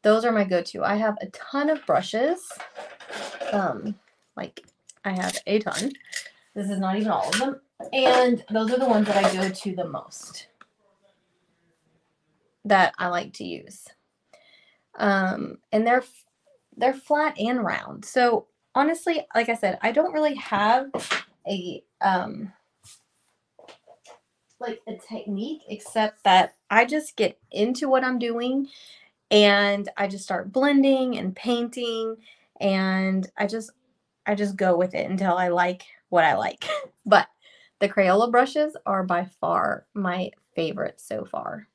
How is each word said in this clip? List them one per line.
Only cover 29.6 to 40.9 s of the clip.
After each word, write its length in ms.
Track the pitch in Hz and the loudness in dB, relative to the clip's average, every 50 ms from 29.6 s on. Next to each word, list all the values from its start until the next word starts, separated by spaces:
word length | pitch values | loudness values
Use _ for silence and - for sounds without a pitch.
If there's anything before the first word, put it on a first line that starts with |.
| 202 202 202 202 202 - - - | 4 2 0 -2 -4 -8 -4 -4
I 100 | 202 196 | -4 -4
just 160 | 190 202 - | -4 -8 -6
start 280 | - 190 180 185 196 | -4 -4 -4 -4 -2
blending 680 | 190 262 269 285 285 277 269 277 269 262 262 254 247 - | 0 2 2 4 4 6 6 6 4 4 2 -2 -2 -4
and 180 | - 185 185 | -4 -6 -6
painting, 800 | - - 233 240 240 240 233 247 262 240 233 226 226 226 226 226 226 _ - - _ _ _ _ - | -6 -2 -2 -2 -2 -2 -6 -6 -6 -6 -4 -4 -4 -4 -6 -8 -10 _ -20 -20 _ _ _ _ -4
and 720 | - 202 196 190 190 190 190 190 190 190 190 190 185 - _ - | -2 0 0 0 0 0 0 0 0 0 0 -2 -4 -6 _ -6
I 80 | 208 202 | -4 -4
just, 240 | 214 226 220 - _ _ _ _ _ _ _ _ _ _ _ | -4 -6 -10 -10 _ _ _ _ _ _ _ _ _ _ _
I 100 | - 208 | -4 -2
just 200 | 196 208 202 196 | -2 -2 -4 -2
go 200 | 190 202 185 180 | 0 2 2 4
with 200 | 170 185 185 185 | 2 2 0 0
it 140 | - - - | -4 -4 -2
until 280 | 190 185 190 190 175 180 | -2 -2 0 0 2 2
I 120 | 185 180 | 2 0
like 340 | 175 175 180 180 180 185 - - - _ _ _ | 2 2 0 0 -2 -6 -12 -20 -20 _ _ _
what 140 | - 175 160 | 2 4 4
I 120 | 156 131 | 4 4
like. 300 | 98 110 - - _ - - | 2 0 -4 -6 _ -8 -6
<laughs> 60 | 622 587 554 - _ _ _ 208 | -6 -6 -8 -12 _ _ _ 6
But 200 | 208 180 - - _ _ _ - - _ _ _ _ _ | 6 6 6 2 _ _ _ -20 -20 _ _ _ _ _
the 80 | 202 196 | -2 -2
Crayola 440 | 196 - 196 185 185 202 233 240 | 2 2 4 4 4 4 4 4
brushes 440 | 233 240 254 262 - 302 302 302 302 - _ - | 4 2 2 4 2 0 -2 -2 -2 -8 _ -2
are 160 | 196 190 185 | -2 -2 0
by 220 | 185 185 196 190 190 _ _ | 0 0 -2 -2 -4 _ _
far 460 | - 170 170 180 - - - - _ _ _ | -4 -2 0 0 0 0 -2 -4 _ _ _
my 380 | 208 196 185 175 185 180 - - _ _ _ _ | -6 -4 -4 -2 -4 -6 -8 -10 _ _ _ _
favorite 440 | - 165 156 - 196 - - | -4 -4 -4 -4 -6 -8 -8